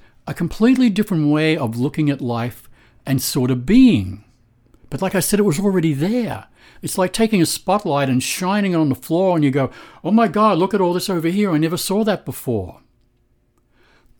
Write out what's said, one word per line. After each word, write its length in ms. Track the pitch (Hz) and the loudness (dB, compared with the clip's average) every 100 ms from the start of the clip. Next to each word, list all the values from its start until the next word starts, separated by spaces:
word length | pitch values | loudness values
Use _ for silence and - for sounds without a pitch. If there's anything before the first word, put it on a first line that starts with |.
| - _ - | -20 _ -12
a 80 | |
completely 540 | - 170 - 226 262 247 | -6 -6 0 2 4 2
different 400 | 190 202 165 147 | 2 0 0 2
way 280 | 151 156 147 | 2 2 0
of 220 | 117 117 | -2 -2
looking 320 | 139 156 147 | -4 -2 -2
at 100 | 139 | -2
life 480 | 123 117 120 - - - _ _ | -4 -4 -6 -10 -20 -20 _ _
and 160 | - 135 | -4 -2
sort 300 | - 151 127 | -2 -2 0
of 160 | 127 127 | -2 2
being. 580 | 233 254 135 92 98 - _ _ _ _ _ - | 6 6 6 0 -8 -16 _ _ _ _ _ -12
But 140 | 151 | -6
like 120 | 190 | -2
I 60 | 190 | -2
said, 200 | - 208 | 0 2
it 40 | |
was 140 | 208 147 | 2 0
already 360 | 196 185 160 | 0 0 0
there. 520 | 139 175 247 220 101 - _ - - | 0 -2 -2 -4 -8 -14 _ -20 -14
It's 180 | 165 - | -8 -2
like 140 | 185 | -2
taking 300 | - 220 202 | 0 0 2
a 40 | 156 | 0
spotlight 640 | - - 208 180 143 135 | -2 -2 -2 0 0 0
and 140 | 127 | 0
shining 500 | - - 185 208 196 | -2 -4 -2 0 0
it 40 | 170 | 0
on 120 | 151 | 0
the 60 | |
floor, 400 | 120 - 160 190 | -2 -2 0 2
and 100 | 170 | 2
you 60 | 147 | 0
go, 200 | 139 131 - - - | 0 -2 -6 -20 -10
"Oh 60 | 170 | 0
my 180 | 220 220 | 2 2
God, 300 | 208 214 170 | 2 2 2
look 160 | 190 | 0
at 60 | 202 | 0
all 120 | 180 | 0
this 180 | 175 - | 0 -2
over 180 | 175 165 | -2 -2
here. 220 | 196 208 | 0 0
I 80 | 151 | 2
never 180 | 160 170 | 0 -2
saw 280 | - 196 | -2 -2
that 200 | 220 185 | 0 -2
before." 560 | - - - 107 90 - _ _ _ _ _ _ _ _ _ _ _ _ _ | -6 -10 -4 -4 -4 -12 _ _ _ _ _ _ _ _ _ _ _ _ _